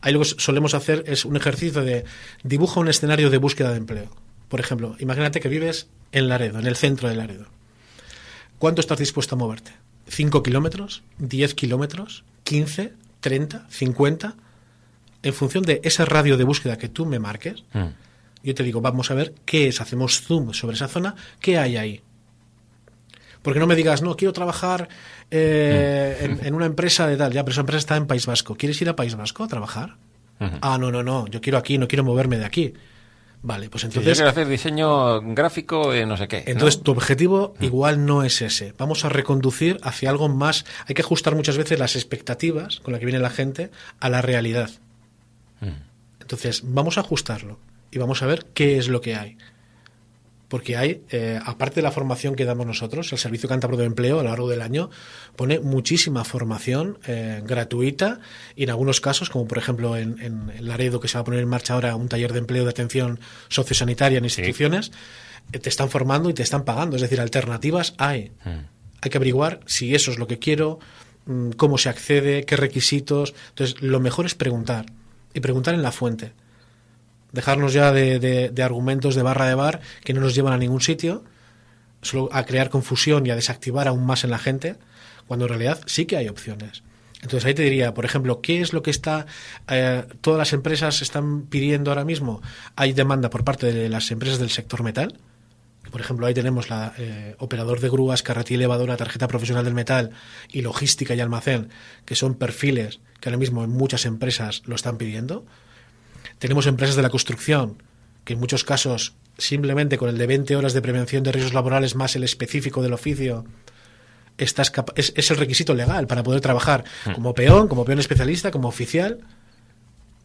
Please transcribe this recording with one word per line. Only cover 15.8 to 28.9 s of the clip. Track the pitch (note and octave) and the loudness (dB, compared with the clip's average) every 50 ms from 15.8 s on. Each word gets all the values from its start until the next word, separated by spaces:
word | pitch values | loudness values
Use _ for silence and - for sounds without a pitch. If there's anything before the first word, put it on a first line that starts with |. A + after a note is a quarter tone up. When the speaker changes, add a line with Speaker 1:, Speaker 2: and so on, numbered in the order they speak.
| - | 2
Speaker 1:
ese | E3 - - E3 | 0 2 2 2
radio | D3 D3+ D3+ D3 D3 C3+ B2+ | 4 4 4 6 6 6 6
de | B2+ | 4
búsqueda | B2+ C#3+ - - B2+ A2+ A2+ | 2 2 0 -2 -4 -4 -4
que | - A2+ | -6 -10
tú | - - E3 | -6 -4 -4
me | D#3+ C#3 A#2 | -2 -2 -4
marques, | G#2+ G2+ G#2+ G#2+ - E3 G#3+ - - _ - | -4 -6 -8 -8 -8 -10 -10 -10 -18 _ -4
Speaker 2:
Mm. | A2 F#2 E2 D2 - - - _ _ _ _ _ - - | -4 -4 -4 -6 -12 -20 -20 _ _ _ _ _ -10 -6
Speaker 1:
yo | C#3 C3 | -6 -2
te | - B2+ | -2 -2
digo, | B2 A2 A#2 | -2 -2 0
"Vamos | A2+ B2+ B2 B2+ B2 - | 0 0 0 0 -2 0
a | C#3 | 0
ver | C3 D3+ D#3+ - - _ | 0 -2 -2 -6 -12 _
qué | - - D#3+ C#3+ C3+ | 0 2 4 4 4
es", | B2 - | 2 -2
hacemos | A#2+ - - B2 C3 B2+ - - | -6 -4 -2 -2 0 0 0 -2
zoom | - - E3+ E3 C#3 A2+ G#2+ | 0 0 0 0 0 -2 -4
sobre | - - A2+ A2 | -6 -4 -4 -4
esa | A2 C#3+ C3 | -4 -6 -4
zona, | - F3+ F3+ G3 G3+ - - - - _ | -4 -4 -4 -4 -6 -8 -18 -20 -18 _
¿qué | - F#3+ F3+ E3 | 0 2 4 4
hay | C#3+ B2+ A#2+ A2+ | 4 2 0 -2
ahí? | A2 G#2+ G#2 - _ _ _ _ _ _ _ _ _ _ _ _ _ _ _ _ _ - _ _ _ _ - - _ - - - - | -4 -6 -8 -10 _ _ _ _ _ _ _ _ _ _ _ _ _ _ _ _ _ -20 _ _ _ _ -20 -20 _ -20 -20 -6 -4
Porque | D3 C3+ D3 | 0 2 2
no | D#3+ E3+ | 4 6
me | F3 | 6
digas, | E3 D#3+ D#3+ D3+ - | 6 6 4 4 4
"No, | D#3+ F3+ E3 - | 2 -2 0 2
quiero | G3 G3 F#3 | 0 0 0
trabajar, | F3 F3+ F3 E3 - - F#3 F#3 F3 F3 - - - - - - - - _ | 0 -2 -4 -2 -2 -2 -2 0 -2 -4 -8 -12 -20 -20 -20 -20 -20 -14 _
eh, | - D#3+ D#3+ D#3 D#3 D3+ D3+ D3 D3 C#3+ C#3+ C#3+ C#3+ C#3 C#3 C#3 C3+ B2+ | 0 2 4 4 4 4 4 4 4 4 4 4 2 2 0 0 -2 -2
Speaker 2:
Mm. | D3 C3+ C#3 C#3+ | -2 -2 -2 -2
Speaker 1:
en, | C#3+ C#3+ | -2 -2
en | C#3+ | 0
una | E3 E3+ | 0 0
empresa | E3 D3+ C#3+ F3 F3 - - E3+ | 0 0 0 2 2 4 4 4
de | D3+ C#3+ | 2 2
tal", | C#3 D3 C3+ B2 | 2 0 0 0
ya, | C#3 C#3 | 0 -2
pero | C3 | 0
esa | B2+ C#3+ | -2 -2
empresa | C#3 C3 D3 D#3 | -2 0 0 -2
está | D3 - D#3 | 0 0 0
en | D3+ D3+ C#3+ | 0 0 0
País | C3+ B2 A#2+ | 0 -2 0
Vasco. | - A#2+ A#2 - - G#2+ | 0 -2 -2 -2 -4 -6
¿Quieres | - - C#3+ D3 D3 | -4 -2 -2 -2 0
ir | F3 | -2
a | E3+ | -2